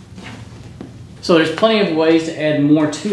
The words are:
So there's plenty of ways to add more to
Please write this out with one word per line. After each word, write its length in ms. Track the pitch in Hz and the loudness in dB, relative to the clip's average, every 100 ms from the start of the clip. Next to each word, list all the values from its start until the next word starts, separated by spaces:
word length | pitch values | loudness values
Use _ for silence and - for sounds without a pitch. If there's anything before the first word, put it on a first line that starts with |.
| - - - - - - - - - - - - | -20 -18 -16 -16 -18 -18 -20 -18 -18 -18 -20 -10
So 120 | - | 2
there's 180 | 165 160 - | 2 2 0
plenty 340 | 226 214 185 | 2 2 0
of 60 | 156 | 0
ways 300 | 160 165 160 | 2 2 0
to 140 | 143 | -4
add 220 | 151 139 | -2 2
more 260 | 143 156 151 | 4 4 2
to 200 | - 208 | -2 -2